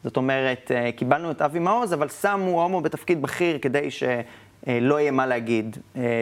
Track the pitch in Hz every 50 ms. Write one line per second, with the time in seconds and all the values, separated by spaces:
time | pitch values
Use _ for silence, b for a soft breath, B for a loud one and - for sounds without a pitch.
0 | - 117 - 135 131 131 135 135 131 131 127 123 - - 127 123 120 120 120 -
1 | - 123 135 151 170 170 147 - 151 147 147 170 170 180 208 - 247 196 175 147
2 | 151 139 - - - 202 202 196 190 185 180 170 170 175 190 180 151 160 - 143
3 | - - 180 170 - 147 - - 175 170 160 139 - 135 123 143 147 143 131 -
4 | 139 127 123 120 117 B B B B B B B - 135 123 120 120 131 147 147
5 | 147 147 135 131 131 131 123 120 117 113 117 110 110 113 107 - - - - 131
6 | 123 120 117 117